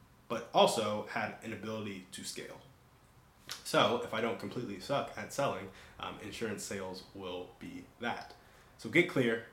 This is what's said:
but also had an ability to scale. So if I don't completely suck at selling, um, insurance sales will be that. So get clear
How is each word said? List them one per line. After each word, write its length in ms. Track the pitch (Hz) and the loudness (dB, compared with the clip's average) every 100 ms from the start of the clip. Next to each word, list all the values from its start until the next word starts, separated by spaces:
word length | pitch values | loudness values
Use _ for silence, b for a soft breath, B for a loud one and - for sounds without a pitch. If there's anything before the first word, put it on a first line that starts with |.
| - - - | -20 -20 -4
but 220 | 113 - | -4 4
also 540 | 170 196 - 107 107 - | 8 8 8 2 0 -2
had 240 | 117 107 98 | -2 -2 -4
an 100 | 110 | -8
ability 540 | 101 104 110 104 95 92 | -8 -6 -4 -4 -8 -10
to 120 | - | -10
scale. 360 | - - - - - - - - - - - - - - | -8 -8 -10 -12 -18 -20 -20 -20 -20 -20 -20 -20 -12 -10
So 380 | - 156 107 120 | 2 6 6 4
if 100 | - | 0
I 80 | 110 | 0
don't 180 | 117 113 | 0 0
completely 400 | 101 127 101 95 | -4 -4 -6 -6
suck 320 | - 139 - - | 0 0 0 -4
at 160 | 104 | -6
selling, 360 | - 139 92 98 B B - | 0 0 0 -6 B B -10
um, 160 | 95 - | -8 -8
insurance 400 | 104 98 113 98 | -10 -4 -4 -4
sales 400 | - 101 92 92 - | -4 -4 -4 -8 -12
will 360 | 101 95 90 90 - | -10 -6 -6 -8 -12
be 240 | 87 87 90 - | -12 -12 -14 -8
that. 340 | 117 107 - - B B B - | -4 -4 -8 -16 B B B -12
So 120 | 113 | 2
get 200 | 135 170 | 4 6
clear 360 | 143 120 113 - | 6 4 4 -2